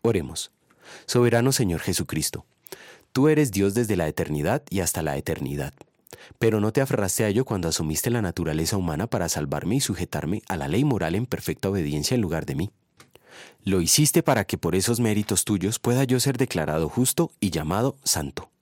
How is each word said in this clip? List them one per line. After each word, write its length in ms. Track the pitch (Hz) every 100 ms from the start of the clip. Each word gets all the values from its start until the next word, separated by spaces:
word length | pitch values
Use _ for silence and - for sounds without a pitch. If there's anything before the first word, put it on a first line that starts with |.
Oremos. 500 | 117 104 71 80 - _ _ _ - - -
Soberano 460 | 123 120 117 123
Señor 260 | 135 110 82
Jesucristo, 640 | - 87 87 78 76 - - _ - - - - _
tú 160 | - 143
eres 240 | 151 143
Dios 220 | 95 98
desde 200 | 101 117
la 140 | 98 80
eternidad 560 | - 78 76 76 131 -
y 100 | 98
hasta 220 | 87 -
la 140 | 78 69
eternidad, 560 | 71 80 69 71 69 - - _ _ - - -
pero 200 | 113 107
no 120 | 104
te 80 | 107
aferraste 420 | 135 117 98 -
a 60 | 110
ello 160 | 104
cuando 240 | 135 104 85
asumiste 420 | 80 80 78 -
la 120 | 120
naturaleza 540 | 98 82 78 78 82 101
humana 300 | 87 76 113
para 220 | 110 85
salvarme 480 | - 73 73 80 123
y 40 |
sujetarme 640 | 143 92 90 - 76 95 -
a 80 | 87
la 100 | 71
ley 180 | 90
moral 300 | 147 113 82
en 120 | 87 123
perfecta 440 | 67 - 78 -
obediencia 460 | 98 76 76 - 123
en 40 |
lugar 240 | 101 80
de 120 | 73 135
mí. 140 | 95 _ _ _ - _ _ - - _
Lo 180 | - 95
hiciste 440 | 87 - 151 -
para 200 | 156 123
que 140 | 98 -
por 160 | 85
esos 240 | 87 95 117
méritos 460 | 117 104 104 101
tuyos 340 | - 104 90 113
pueda 240 | - 123
yo 160 | 135 127
ser 180 | 131 123
declarado 520 | 131 90 76 78 80
justo 420 | - 127 - 165 _
y 120 | 98
llamado 460 | 80 76 95 127 -
santo. 480 | - - 71 - - _